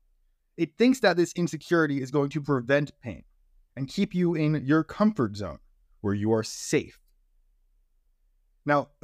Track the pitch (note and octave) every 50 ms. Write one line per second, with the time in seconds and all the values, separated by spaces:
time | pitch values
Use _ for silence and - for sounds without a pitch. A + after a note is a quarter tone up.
0 | _ _ _ _ _ _ _ _ _ _ - E3+ E3+ D#3+ _ - A3+ C4 B3+ -
1 | - F#3 E3 F3 E3+ - - F3 F3 D#3 E3 D3 - - F3 E3 D#3+ D3 C#3 C#3
2 | C3 B2+ C#3+ D3 C#3+ C#3 - D#3 C#3 D3 C#3 B2+ A#2 B2+ C#3 D3 D3 - - _
3 | - G#2+ E2 A1+ - _ _ _ _ _ _ _ _ _ - B2+ C3+ - - G3
4 | G3+ G3 F3 F3+ F3 E3+ F3 D#3 D3+ D3+ D#3 C#3 B2 C3+ D#3 E3 D3+ - - -
5 | G#3+ G#3+ G#3 - A#2+ G2 G#2 G#2 G2 E2 C2+ - _ _ _ _ _ _ _ -
6 | - G2+ G2+ G2+ G#2 A2 A2+ A2 G#2+ - - - - - D#3 C3 - G2 - _
7 | _ _ _ _ _ _ _ _ _ _ _ _ _ _ _ _ _ _ _ _
8 | _ _ _ _ _ _ _ _ _ _ _ _ - C#3+ D3 C#3+ B2+ - _ -